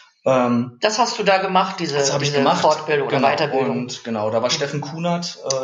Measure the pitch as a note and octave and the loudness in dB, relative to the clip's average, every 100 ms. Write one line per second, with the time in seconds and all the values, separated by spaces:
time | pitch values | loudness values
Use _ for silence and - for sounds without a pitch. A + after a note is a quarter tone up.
0 | - _ - C3 A#2+ A#2+ B2 - G#3+ G#3+ | -20 _ 0 2 2 0 -2 -2 -2 0
1 | A#3 - G3 F#3+ F3+ F#3 G3 - D#3+ C#3+ | -2 0 2 2 4 0 0 -4 -4 0
2 | C#3 C#3+ C#3+ C#3+ C#3 F3 D#3+ D3+ - D3 | 0 0 0 2 2 4 2 2 0 0
3 | C3+ C#3 C3 D#3 D3 C3+ - A#2+ A#2+ - | 0 2 2 2 0 0 0 -2 -6 -10
4 | A#2+ A2 G#2+ A2+ B2 - C#3+ D3 C#3+ E3 | -6 -4 0 0 0 -2 -4 -6 -8 -6
5 | F3 E3+ - - C#3 C3 | -4 -4 -6 -10 -4 -2